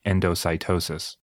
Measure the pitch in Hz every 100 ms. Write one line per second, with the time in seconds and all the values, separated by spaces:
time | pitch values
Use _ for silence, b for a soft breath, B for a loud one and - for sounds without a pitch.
0 | 101 95 92 85 85 82 - 90 - 80
1 | - - _